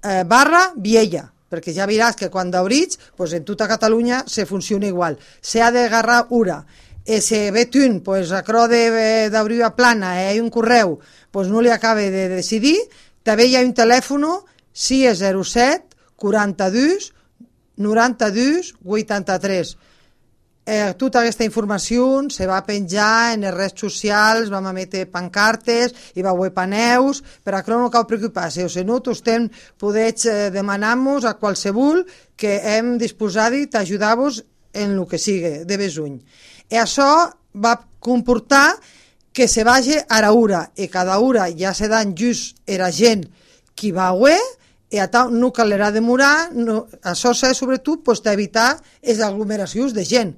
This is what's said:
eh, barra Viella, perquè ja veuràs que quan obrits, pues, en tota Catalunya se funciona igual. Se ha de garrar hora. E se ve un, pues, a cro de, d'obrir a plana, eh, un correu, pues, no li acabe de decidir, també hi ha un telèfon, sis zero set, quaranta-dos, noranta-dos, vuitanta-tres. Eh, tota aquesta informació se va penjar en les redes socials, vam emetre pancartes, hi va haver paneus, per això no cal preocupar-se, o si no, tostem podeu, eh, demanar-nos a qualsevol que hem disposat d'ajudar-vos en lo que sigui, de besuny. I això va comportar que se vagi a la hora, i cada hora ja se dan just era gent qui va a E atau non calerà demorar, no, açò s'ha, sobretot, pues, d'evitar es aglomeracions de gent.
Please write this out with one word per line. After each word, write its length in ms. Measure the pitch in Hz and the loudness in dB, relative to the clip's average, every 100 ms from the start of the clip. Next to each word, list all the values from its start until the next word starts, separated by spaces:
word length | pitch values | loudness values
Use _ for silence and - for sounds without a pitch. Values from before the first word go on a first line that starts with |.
eh, 220 | - 190 175 | -2 -2 4
barra 460 | 233 294 339 370 330 | 4 6 4 2 -2
Viella, 560 | 196 226 214 160 127 _ _ | 2 4 4 -2 -10 _ _
perquè 240 | 170 165 | -12 -8
ja 140 | 170 196 | -6 -2
veuràs 280 | 214 233 220 | 2 0 0
que 120 | 185 | -6
quan 240 | 190 180 | -6 -4
obrits, 440 | 180 185 262 349 - - _ | -2 0 0 0 -6 -16 _
pues, 160 | 175 | -6
en 120 | 170 | -6
tota 220 | 151 202 214 | -8 -6 -4
Catalunya 580 | 220 220 226 240 247 - | 0 0 0 0 -4 -6
se 180 | - | -6
funciona 420 | 196 196 - 202 202 | -6 -6 -6 -4 -4
igual. 300 | 180 170 143 - _ | -4 -4 -6 -14 _
Se 220 | - 226 | -6 2
ha 80 | 233 | 2
de 160 | 240 240 | 2 0
garrar 380 | 226 226 240 240 | 0 2 2 2
hora. 380 | 240 202 147 147 _ - - | 0 0 -2 -12 _ -20 -20
E 200 | - 220 | -2 -2
se 280 | - 220 208 | 0 -2 0
ve 200 | 196 240 | 0 2
un, 280 | 269 269 196 | 4 4 2
pues, 280 | - 190 175 | -2 -2 -2
a 120 | 190 | -4
cro 260 | 185 220 233 | 0 2 4
de, 640 | 233 233 226 220 220 214 | 4 2 2 2 2 2
d'obrir 320 | 214 214 233 | 0 0 0
a 120 | 226 | 0
plana, 560 | 220 247 226 185 180 190 | 4 2 4 -2 -4 -2
eh, 80 | 208 | -2
un 120 | 233 | -2
correu, 480 | 233 226 240 202 147 _ _ _ | -2 2 4 4 -2 _ _ _
pues, 180 | 202 185 | -6 -2
no 140 | 214 | 2
li 80 | 240 | 2
acabe 400 | 226 226 220 202 | 2 2 0 0
de 180 | 190 190 | -2 -4
decidir, 480 | 185 180 220 247 339 480 - _ _ | -4 -4 0 2 2 0 -10 _ _
també 240 | - 214 247 | -2 2 4
hi 100 | 254 | 4
ha 80 | |
un 80 | 254 | 2
telèfon, 720 | 247 233 247 247 285 294 370 - _ _ | 2 4 4 2 -2 -2 -4 -8 _ _
sis 480 | - - 262 262 190 | -8 -2 2 2 2
zero 260 | 196 190 | 0 -2
set, 520 | 175 240 247 339 - _ _ | -2 0 2 0 -6 _ _
quaranta-dos, 1000 | _ 202 214 208 190 190 202 277 381 - _ _ _ - _ _ - | _ -2 0 -2 -2 -2 2 2 0 -6 _ _ _ -20 _ _ -6
noranta-dos, 960 | 208 220 240 247 214 202 254 330 359 - | -2 2 2 0 -2 0 0 0 -4 -16
vuitanta-tres. 960 | 180 214 220 202 185 185 196 190 156 - _ _ _ _ _ _ _ _ | -6 -6 -4 -6 -4 -4 -2 -4 -4 -10 _ _ _ _ _ _ _ _
Eh, 300 | - 214 208 | -6 -2 -2
tota 240 | 185 262 247 | -2 0 2
aquesta 240 | 233 - | 0 0
informació 800 | 220 - 208 208 - 240 254 269 285 | -4 -2 -4 -4 -2 0 2 0 -2
se 160 | - 185 | -6 -4
va 140 | 190 | -4
penjar 720 | 196 208 190 190 208 226 233 | -4 -6 -4 0 2 4 2
en 60 | 226 | 0
les 120 | 196 | -4
redes 280 | 180 190 - | -4 -6 -6
socials, 680 | 208 - 214 208 214 226 226 | -10 -6 -2 2 4 2 0
vam 200 | 196 190 | -4 -6
emetre 380 | 185 185 190 185 | -8 -8 -8 -8
pancartes, 840 | 180 180 190 208 226 - 233 240 240 - | -8 -6 0 2 0 0 0 0 -4 -16
hi 80 | - | -6
va 80 | 185 | -2
haver 220 | 185 185 | 0 -2
paneus, 640 | 185 185 202 233 247 269 277 - - | -4 -4 0 2 4 2 -2 -10 -14
per 140 | - 190 | -6 -6
això 160 | 185 | -2
no 160 | 233 247 | -2 2
cal 160 | 240 226 | 0 0
preocupar-se, 560 | 220 220 - 170 143 | -2 -4 -6 -6 -6
o 60 | 180 | -6
si 160 | 175 | -4
no, 160 | 185 240 | -4 -4
tostem 460 | 247 220 - 226 233 - - _ | -4 -4 -2 -2 -2 -8 -20 _
podeu, 380 | 208 208 226 220 233 | -4 0 0 0 -2
eh, 200 | 208 202 | 0 -2
demanar-nos 680 | 190 196 202 214 240 262 285 | -4 -4 -2 -2 0 0 0
a 100 | 233 | -2
qualsevol 720 | 214 214 190 202 202 277 330 359 - _ - | -4 -4 -4 -4 0 2 0 -2 -10 _ -8
que 240 | 214 202 | -4 -2
hem 340 | 214 214 233 240 | 0 -2 0 -2
disposat 760 | 226 - 214 185 220 262 285 | -4 -4 -4 0 0 0 -2
d'ajudar-vos 720 | 233 185 202 208 233 285 226 - _ _ | -4 -4 -2 0 2 0 -4 -14 _ _
en 220 | 196 202 | -8 -4
lo 100 | 196 | -4
que 140 | 175 170 | -4 -6
sigui, 460 | - 196 170 147 170 | -2 -2 -2 -6 -6
de 100 | 202 | -4
besuny. 460 | 202 151 151 135 _ _ - - _ | -4 -6 -10 -12 _ _ -20 -20 _
I 60 | 226 | -2
això 580 | 226 - 277 311 339 - _ 208 | 0 2 4 4 2 -4 _ -2
va 220 | 226 233 - - | 0 0 -4 -12
comportar 800 | - 247 240 240 - 277 294 381 _ _ _ _ _ | -2 -2 2 0 4 4 4 2 _ _ _ _ _
que 160 | - 247 | 0 0
se 160 | - | 2
vagi 340 | 220 254 247 302 - | 4 4 4 -2 0
a 120 | 220 | 2
la 100 | 214 | 4
hora, 400 | 220 220 185 156 - | 4 4 0 -4 -8
i 100 | 190 | -6
cada 320 | 185 185 190 | -2 0 2
hora 320 | 254 240 180 | 2 2 0
ja 240 | 160 185 | -4 -4
se 140 | 185 214 | -4 -2
dan 260 | 220 208 | 0 -2
just 480 | 165 240 233 - - | -2 -2 -2 -8 -14
era 280 | - 196 185 | -8 -4 -2
gent 340 | 147 233 220 151 _ _ _ _ | 2 2 2 -4 _ _ _ _
qui 160 | - 208 | -8 -6
va 160 | 175 180 | -2 -2
a 80 | 185 262 339 508 508 _ _ _ | 4 4 4 0 -8 _ _ _
E 80 | 208 | -4
atau 300 | 190 233 247 | 0 2 2
non 220 | 233 247 247 | 2 0 2
calerà 320 | 220 202 208 | 0 2 0
demorar, 640 | 208 226 247 277 294 339 | 0 0 4 4 2 0
no, 300 | 285 233 220 - - 190 | -4 -2 -4 -6 -12 -8
açò 240 | 175 247 | -2 0
s'ha, 220 | 240 254 262 | 2 0 0
sobretot, 460 | 254 262 262 320 | -2 -4 -2 -4
pues, 160 | 285 226 | 0 0
d'evitar 560 | 226 208 202 226 233 302 - _ | 0 -2 -2 0 0 0 -10 _
es 220 | - 220 | -4 0
aglomeracions 720 | 214 196 214 214 190 202 269 214 | 0 -2 -4 -4 -6 -4 -4 -4
de 80 | |
gent. 300 | 165 247 208 | -2 0 -2